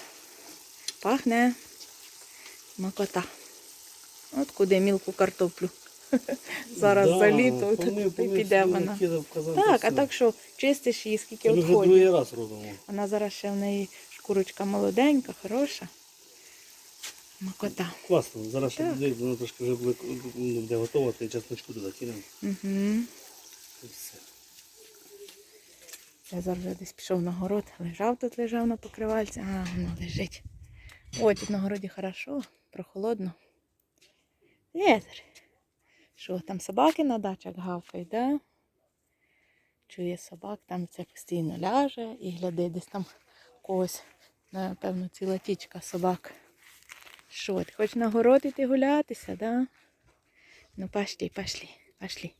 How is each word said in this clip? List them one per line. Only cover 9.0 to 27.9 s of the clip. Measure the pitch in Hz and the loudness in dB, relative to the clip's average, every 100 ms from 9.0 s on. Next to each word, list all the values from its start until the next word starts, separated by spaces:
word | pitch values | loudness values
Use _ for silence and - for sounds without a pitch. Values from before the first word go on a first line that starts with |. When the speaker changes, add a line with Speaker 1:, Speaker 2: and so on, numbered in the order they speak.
| 180 165 | 0 0
Speaker 2:
в | 147 | -4
казан, | 165 156 | -6 -2
Speaker 1:
Так, | 247 | 4
Speaker 2:
то | 415 | 6
Speaker 1:
а | 262 | 6
Speaker 2:
все. | 220 | 4
Speaker 1:
так | 262 277 | 2 0
що | - 240 - - - | 2 2 2 -6 0
чистиш | 269 285 247 233 220 | 2 2 0 -2 -2
її, | 214 | -4
скільки | - 220 226 | -4 0 4
Speaker 2:
Це | |
ми | 170 | 6
Speaker 1:
от | |
Speaker 2:
вже | 165 | 6
Speaker 1:
ходить. | 202 185 | 8 10
Speaker 2:
другий | 185 185 | 10 10
раз | 175 127 | 6 2
робимо. | 120 110 107 107 98 - | -4 -8 -8 -12 -14 -8
Speaker 1:
Вона | 202 202 | -6 -2
зараз | 208 208 | -2 -2
ще | - 202 | -4 -6
в | 202 | -2
неї | 202 202 190 - - | -2 -2 -4 -10 -20
шкурочка | - - 196 190 - | -10 -2 0 0 -4
молоденька, | 196 202 202 190 277 277 240 - | -2 0 2 4 4 4 0 -8
хороша. | 190 233 285 - 180 - - - - - - - - - - - - - - - | -4 -2 -2 -4 -14 -18 -20 -20 -20 -20 -20 -20 -20 -20 -20 -18 -16 -16 -20 -14
Смакота. | 190 185 202 180 175 - - | -12 -8 -6 -6 -8 -8 2
Speaker 2:
Класно, | 170 - 110 | 2 2 -6
зараз | 110 131 135 | -6 -2 -2
ще | - | -2
Speaker 1:
Так. | 339 | -2
Speaker 2:
буде, | 135 139 | 0 0
вона | 117 123 123 | 0 -2 -4
трошки | 120 - | -6 -6
вже | 123 | -4
буде, | 120 123 120 120 131 127 | 0 -2 -2 -6 -10 -10
ну, | 120 123 117 | -6 -4 -2
буде | 113 117 | -2 -2
готова, | 113 147 127 | 0 0 0
то | 110 | -2
і | 113 | -6
чесночку | 120 - 117 - | -6 -8 -10 -10
туди | 113 95 | -10 -10
кинемо. | - 120 107 - - | -10 -10 -12 -16 -8
Speaker 1:
Мгм. | 202 190 196 196 202 214 240 - - - - - - - | -6 -6 -4 -2 0 0 -4 -10 -20 -20 -20 -20 -20 -20
Speaker 2:
І | 123 | -20
все. | - - - - - - - - 440 440 415 381 403 403 403 403 427 - - - - - _ - | -16 -16 -18 -20 -20 -20 -20 -20 -20 -20 -20 -20 -20 -20 -20 -20 -20 -20 -20 -20 -20 -20 _ -12
Speaker 1:
Я | 180 | -8
зараз | 185 180 | -4 -4
вже | 180 | -6
десь | 185 180 | -8 -12
пішов | - - 185 | -12 -2 -2
на | 175 | -2
город, | 175 185 208 - - | -2 -2 -2 -4 -8
лежав | 170 | -10